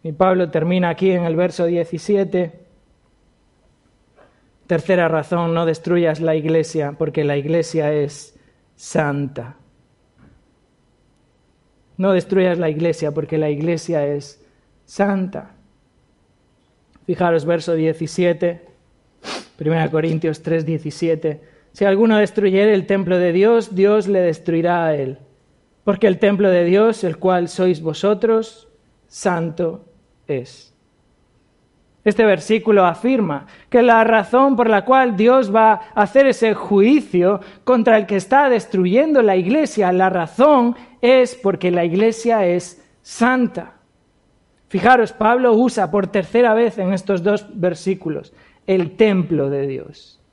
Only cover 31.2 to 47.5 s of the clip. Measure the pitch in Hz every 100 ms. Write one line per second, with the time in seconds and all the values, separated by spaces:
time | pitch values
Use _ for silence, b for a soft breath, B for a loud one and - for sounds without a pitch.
31.2 | _ _ _ _ _ _ _ _ 214 208
32.2 | 220 185 - 220 220 208 180 165 247 262
33.2 | 190 185 - B B 247 247 226 226 220
34.2 | 190 247 277 240 233 208 190 262 247 190
35.2 | 226 262 214 220 220 208 B - 208 269
36.2 | 269 - 226 208 - 202 214 294 214 180
37.2 | 180 202 B B - 254 226 220 190 196
38.2 | 185 269 285 233 - 190 180 220 320 285
39.2 | 220 185 175 294 302 - 185 180 190 185
40.2 | 160 - 285 285 240 233 B B 240 262
41.2 | 247 - 196 185 185 175 170 180 226 220
42.2 | 233 226 180 175 - - b b - -
43.2 | 233 254 233 - - _ _ _ _ _
44.2 | _ _ _ _ _ 190 208 254 220 -
45.2 | 214 247 254 220 247 - 175 202 190 202
46.2 | 175 233 240 220 233 220 185 196 190 190
47.2 | 180 208 208